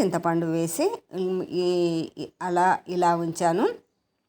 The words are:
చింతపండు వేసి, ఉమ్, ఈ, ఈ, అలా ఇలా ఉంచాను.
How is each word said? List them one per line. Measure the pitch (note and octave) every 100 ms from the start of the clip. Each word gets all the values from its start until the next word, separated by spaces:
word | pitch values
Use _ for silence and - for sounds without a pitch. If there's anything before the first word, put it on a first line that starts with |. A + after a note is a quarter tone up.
చింతపండు | F#3+ E3+ E3+ E3 E3
వేసి, | E3 E3 - F4+ A#4 -
ఉమ్, | F#3 F#3 F#3
ఈ, | - F3+ F3+ F3+ E3+ E3 - -
ఈ, | - -
అలా | F3+ F3 F#3 - -
ఇలా | F3+ F3 E3+
ఉంచాను. | E3+ D#3+ E3+ E3+ G4 A#4+ _ _ _ _